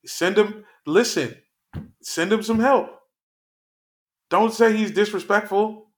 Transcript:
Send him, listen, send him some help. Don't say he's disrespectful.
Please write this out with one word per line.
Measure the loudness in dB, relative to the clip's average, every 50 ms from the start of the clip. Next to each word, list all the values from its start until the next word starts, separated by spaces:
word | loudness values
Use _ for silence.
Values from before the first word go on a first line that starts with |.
| _
Send | -14 -6 -4 -2 0 2
him, | 2 0 0 -4 -14 -20 _ _ _ _
listen, | 0 2 2 2 2 -2 -4 -4 -4 -10 -16 _ _ _ _ _ _ -16 -16 -16 -16 _ _
send | -16 -10 -6 -6 0 0
him | 0 -2
some | 0 -2 0 2
help. | 4 4 4 2 0 -4 -14 _ _ _ _ _ _ _ _ _ _ _ _ _ _ _ _ _ _ _ _ _ _ _ _ _ _ _
Don't | 2 2 2 2
say | 2 4 4 4 4
he's | 2 -2 -2
disrespectful. | 0 0 0 0 -2 -8 -2 0 -2 -2 0 0 -2 -2 -2 -2 -6 -14 -20 _ _